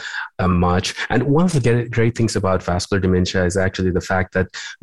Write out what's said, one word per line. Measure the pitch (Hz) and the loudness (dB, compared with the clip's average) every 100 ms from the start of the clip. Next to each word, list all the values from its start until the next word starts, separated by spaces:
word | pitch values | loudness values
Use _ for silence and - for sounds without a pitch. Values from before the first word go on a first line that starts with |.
| - - - - | -10 -10 -10 -4
uh, | 90 | 0
much. | 90 90 90 - - - | 2 2 0 -2 -6 -2
And | 143 | -2
one | 131 143 180 | 2 2 2
of | |
the | 156 | 2
ge-, | 120 117 117 | 2 0 0
great | 117 113 - | 0 0 2
things | 113 104 | 0 0
about | 95 92 | 0 0
vascular | - 87 - 101 | 0 -4 0 0
dementia | 92 92 92 95 90 | 2 2 2 2 0
is | 95 | 2
actually | 92 - 92 | 0 0 0
the | 87 | 0
fact | - 95 92 | 0 -2 0
that | 92 92 - - - | -2 -2 -4 -14 -6